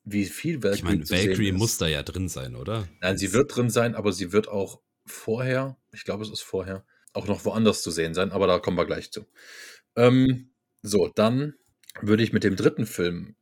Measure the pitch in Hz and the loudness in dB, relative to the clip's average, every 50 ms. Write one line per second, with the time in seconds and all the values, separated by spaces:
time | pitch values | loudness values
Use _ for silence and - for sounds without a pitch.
0 | _ 104 98 101 101 87 - - - 160 170 135 110 101 101 - - 85 101 85 | _ -4 -2 -2 -2 -2 -4 -6 -4 -4 -4 0 0 0 0 0 0 0 0 0
1 | 73 - 107 104 101 104 92 95 104 98 92 95 - - - - 87 80 76 71 | 0 0 0 2 2 2 2 2 2 2 2 2 2 0 0 0 0 0 0 -2
2 | 71 - 80 90 95 82 - 67 65 64 60 60 67 98 110 113 98 87 - _ | -4 -6 -6 -6 -6 -6 -6 -8 -10 -10 -10 -10 -8 -6 -6 -6 -6 -8 -10 _
3 | - 92 95 - 98 92 92 120 139 143 - 123 123 120 104 123 117 120 110 113 | -2 -2 -2 0 -2 0 2 2 2 2 0 0 0 2 2 2 2 2 0 0
4 | 101 104 92 92 95 87 98 107 104 - 104 98 98 - - - _ _ _ _ | -2 -2 -2 -2 -4 0 0 0 0 0 -4 -4 -4 -6 -8 -16 _ _ _ _
5 | _ - - - - - 110 120 131 131 127 127 135 139 131 - _ _ - - | _ -20 -20 -10 -4 -4 -4 -2 -2 -2 -2 -2 -2 -4 -8 -12 _ _ -20 -14
6 | - - 92 104 107 107 107 - - - - 95 92 95 95 95 - _ _ _ | -8 -8 -6 -6 -8 -10 -10 -12 -10 -6 -6 -6 -6 -6 -8 -10 -12 _ _ _
7 | _ - _ 101 92 98 101 87 - 107 - 113 113 107 95 - - - 80 85 | _ -12 _ -8 -4 -4 -4 -2 -2 -2 0 4 4 4 4 2 -2 -4 -2 -2
8 | 82 82 82 90 92 90 90 95 98 92 90 85 - 98 92 87 85 - 92 - | -2 0 0 0 -2 0 2 2 4 4 4 2 2 0 0 0 0 0 -2 -6
9 | - - - - - - _ _ - - - - - - - - _ _ _ 117 | -6 -10 -14 -14 -14 -16 _ _ -20 -20 -20 -20 -20 -20 -20 -20 _ _ _ 6
10 | 120 123 127 131 131 131 127 127 - - _ _ _ _ _ _ - 107 104 98 | 6 6 8 6 6 4 2 0 -4 -12 _ _ _ _ _ _ -6 0 2 2
11 | 85 - - - 107 113 123 131 147 151 147 _ _ _ _ _ _ - - - | 2 2 2 2 2 2 2 0 -2 -4 -8 _ _ _ _ _ _ -20 -14 -6
12 | - 104 107 107 117 104 - 104 - 101 92 98 107 156 - - 117 - - - | 2 4 4 4 4 2 2 2 2 2 0 2 2 2 2 2 -4 -4 -2 -2
13 | 90 87 87 85 - - - _ | -2 -2 -2 -4 -10 -14 -18 _